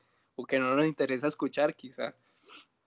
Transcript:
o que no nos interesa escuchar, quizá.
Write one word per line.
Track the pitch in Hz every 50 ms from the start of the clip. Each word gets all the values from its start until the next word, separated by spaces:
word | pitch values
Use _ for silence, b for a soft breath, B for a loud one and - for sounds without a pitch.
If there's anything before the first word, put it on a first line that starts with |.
| _ _ _ _ _ _ _
o | - 123
que | - 139 131
no | 131 127 135
nos | 143 156
interesa | 160 147 - 143 131 131 123 135
escuchar, | 151 151 - - - - 143 147 156 160
quizá. | - - 127 - - 120 120 - _ b b b b b b b b b b _ _ _